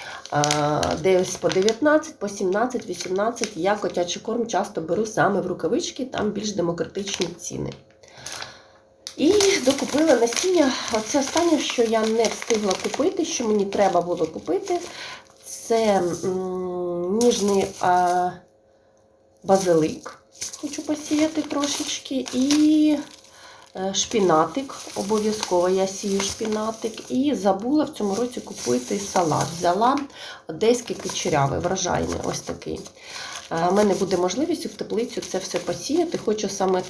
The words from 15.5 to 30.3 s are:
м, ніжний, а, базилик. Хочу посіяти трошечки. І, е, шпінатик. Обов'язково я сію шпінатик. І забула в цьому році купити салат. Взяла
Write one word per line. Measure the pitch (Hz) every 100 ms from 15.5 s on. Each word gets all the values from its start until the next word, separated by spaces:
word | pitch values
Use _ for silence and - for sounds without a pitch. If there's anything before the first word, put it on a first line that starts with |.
| - - 226 220 196 175 160
м, | 190 185 185 185 185 180 180 175 175 208
ніжний, | 240 202 202 202 190 -
а, | 185 180 180 180 180 180 - _ _ _ _ _ _ _ _ _
базилик. | - 190 180 165 156 156 - - _ - - -
Хочу | 302 -
посіяти | - 302 - 302 311 311
трошечки. | 294 285 294 285 302 - - 269 -
І, | 247 262 294 302 311 302 294 - - - - - - - 190
е, | 190
шпінатик. | 190 - 233 185 156 165 - 277 - - -
Обов'язково | 196 214 214 214 - 180 180
я | 190 190
сію | 190 208 196
шпінатик. | - - 214 214 214 220 220 220 -
І | 247 294 226
забула | 196 190 240 302
в | 294
цьому | - 208 196
році | 247 -
купити | - - 240 247 247 202
салат. | 202 196 170 127 139 170
Взяла | 175 180 233 277 285 - -